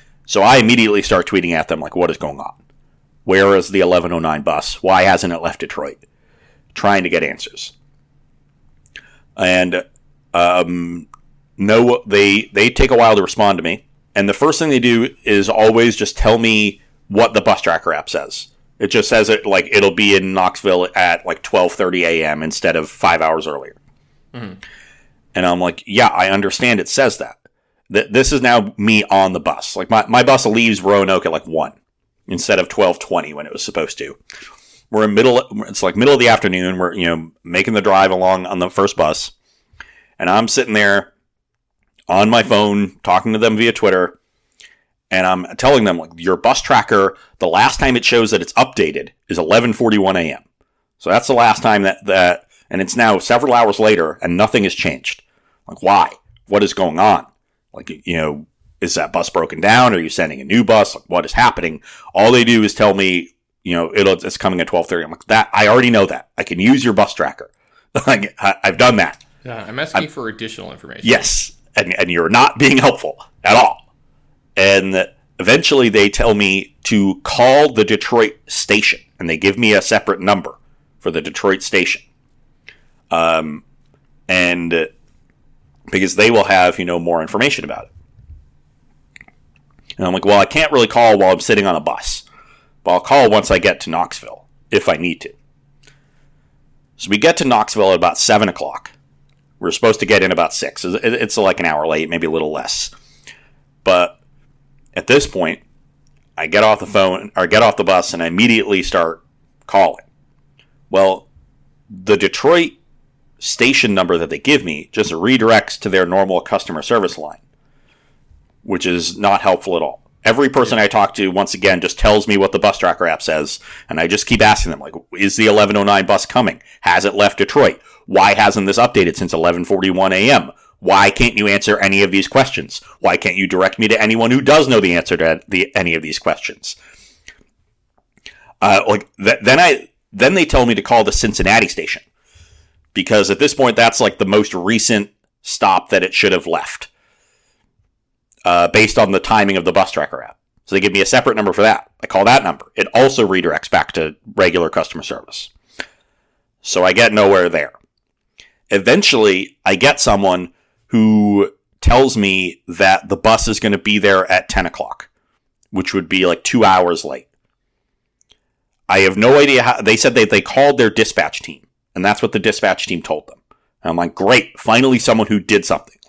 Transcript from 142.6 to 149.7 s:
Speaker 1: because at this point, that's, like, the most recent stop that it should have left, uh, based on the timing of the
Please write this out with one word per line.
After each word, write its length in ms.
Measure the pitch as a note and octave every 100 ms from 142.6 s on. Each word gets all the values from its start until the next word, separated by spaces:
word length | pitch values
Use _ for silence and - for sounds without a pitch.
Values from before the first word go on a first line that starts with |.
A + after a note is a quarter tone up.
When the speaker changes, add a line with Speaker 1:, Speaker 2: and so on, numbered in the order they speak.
| _ _ _
Speaker 1:
because 360 | - - G#2+ G2+
at 80 | G2
this 160 | C#3+
point, 220 | - B2+ A2
that's, 240 | A#2 -
like, 180 | G#2+ -
the 80 | F#2+
most 280 | G#2+ G#2
recent 560 | F2+ F#2 A2+ - G#2+ G2+ _ _ _
stop 480 | - - G3 - -
that 120 | -
it 120 | F#3
should 180 | - G2+
have 140 | F2+ E2
left, 420 | D#2+ - - - _ _ _ _ _ _ _ _ _ _ _ _ _ _ _
uh, 240 | F2+ F2 F2
based 300 | A2 A2 C3+
on 140 | G2+
the 80 | F#2+
timing 360 | - A2 G2+ F#2+
of 80 |
the 80 | E2+